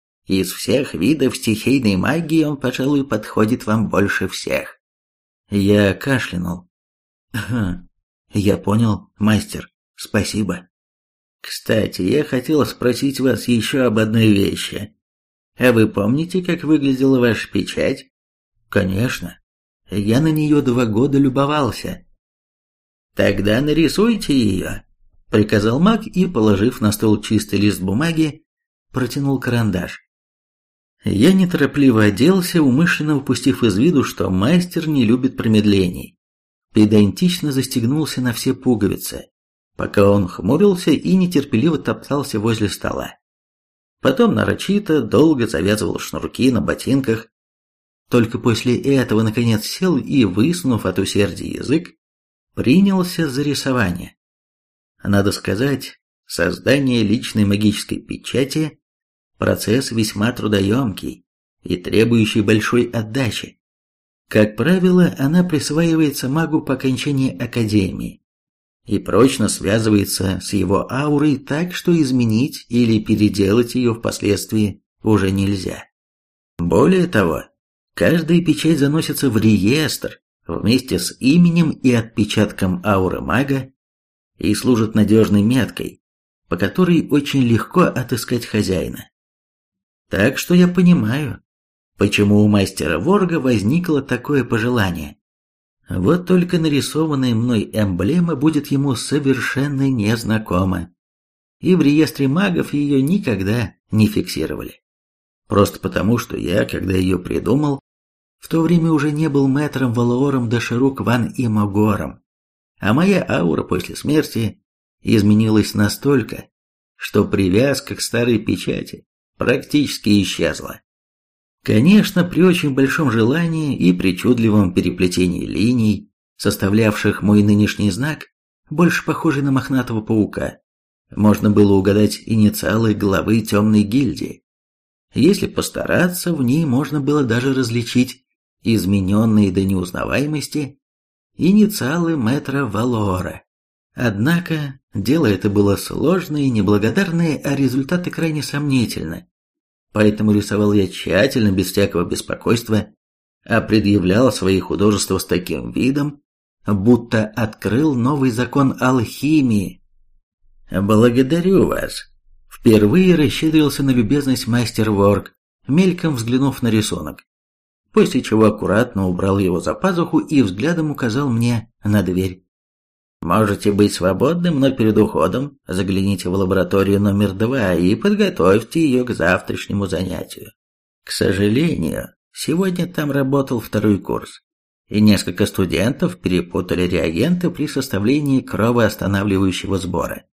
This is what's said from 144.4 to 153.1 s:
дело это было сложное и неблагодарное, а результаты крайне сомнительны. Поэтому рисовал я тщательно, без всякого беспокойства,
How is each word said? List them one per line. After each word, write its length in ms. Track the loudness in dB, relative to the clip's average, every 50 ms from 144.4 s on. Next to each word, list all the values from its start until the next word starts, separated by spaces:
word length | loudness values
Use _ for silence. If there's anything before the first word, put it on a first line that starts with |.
| -2 -4 -6 -4 -6 -8 -10 -14 _ _ -10
дело 320 | -6 -2 0 0 2 2
это 240 | 2 0 0 -2 0
было 260 | 2 2 2 2 0
сложное 680 | -2 -4 -8 -6 -2 0 0 0 0 -2 -4 -4 -2 -2
и 60 | 0
неблагодарное, 920 | 0 0 2 2 2 2 2 0 0 0 -2 -2 -2 0 0 0 -2 -2 -4
а 120 | -4 -2
результаты 540 | 0 0 0 0 -2 -2 -2 -4 -4 -4 -6
крайне 320 | -6 -4 -4 -4 -4 -6
сомнительны. 880 | -6 -6 -6 -4 -2 0 2 0 0 0 -4 -8 -8 -8 -10 -12 -16 _ _ _ _ _ _ _ _ _ _ _ _ _ 0
Поэтому 380 | 2 2 2 2 2 0 2
рисовал 420 | 2 2 0 0 0 2 2 4 4
я 140 | 2 2
тщательно, 640 | 0 -4 -10 -4 0 2 2 2 2 2 2 2 2
без 200 | 2 0 -2 -2
всякого 340 | 0 0 0 0 0 -2 -2
беспокойства, 840 | -2 -4 -8 -6 -8 -10 -6 -2 -2 -2 -2 0 -2 -2 -2 -2 -6 _ _ _ _